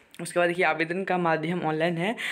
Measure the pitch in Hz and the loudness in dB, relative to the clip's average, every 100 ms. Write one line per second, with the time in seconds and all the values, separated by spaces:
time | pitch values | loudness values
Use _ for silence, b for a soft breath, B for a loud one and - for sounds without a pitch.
0 | b - 170 175 175 170 170 156 165 180 | b -12 -4 0 2 2 2 2 0 -2
1 | 190 180 170 160 156 180 151 156 170 165 | -2 0 2 2 0 -2 0 0 0 0
2 | 190 240 B | -2 -4 B